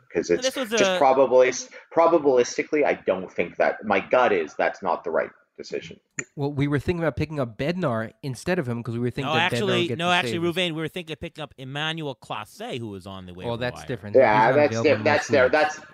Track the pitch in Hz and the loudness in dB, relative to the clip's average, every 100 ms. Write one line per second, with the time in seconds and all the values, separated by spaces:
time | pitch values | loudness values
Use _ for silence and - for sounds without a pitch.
0 | _ 87 78 87 262 277 233 220 196 180 | _ -4 0 0 0 -4 -2 2 2 4
1 | 139 151 131 127 127 120 - - - 160 | 4 6 6 6 4 2 -10 -18 -4 2
2 | 165 165 143 127 120 - 143 151 123 92 | 4 4 4 4 2 -2 -2 0 0 0
3 | - 92 87 - 85 - 78 - 107 98 | -2 -2 -4 -6 -6 0 0 0 -2 -2
4 | - 127 120 95 76 - 87 - 95 78 | 2 2 4 2 -2 -2 -2 -2 -4 -4
5 | 85 78 52 - _ - 73 71 80 - | -2 -2 -4 -8 _ -20 -12 -12 -12 -18
6 | _ - - - 143 147 143 143 147 175 | _ -14 -12 -6 -6 -2 0 0 -2 -2
7 | 165 - 151 151 120 107 139 180 156 113 | -2 -2 -4 -4 -6 -4 -4 -2 -2 -2
8 | 113 - 143 123 - 185 123 117 117 117 | -4 -8 -10 -6 -2 -2 -2 -4 -4 -4
9 | 123 127 139 160 180 - 202 180 170 160 | -2 -2 -2 0 0 0 0 0 0 -2
10 | 175 175 175 175 170 170 180 156 156 185 | 0 2 0 -2 -2 -2 -2 -4 -6 -8
11 | 160 147 170 147 143 - 131 143 156 160 | -12 -12 -12 -12 -14 -14 -10 -6 -6 -4
12 | 151 127 - 120 107 - 240 143 113 98 | -6 -8 -10 -10 -12 -12 -10 -8 -8 -10
13 | 92 95 92 90 120 117 123 78 - 123 | -12 -14 -14 -10 -6 -4 -4 -6 -10 -10
14 | 104 120 120 107 117 139 147 113 143 135 | 0 4 6 6 4 4 2 2 2 2
15 | 151 147 - 143 127 151 151 - - | 2 0 2 4 4 4 2 -2 -14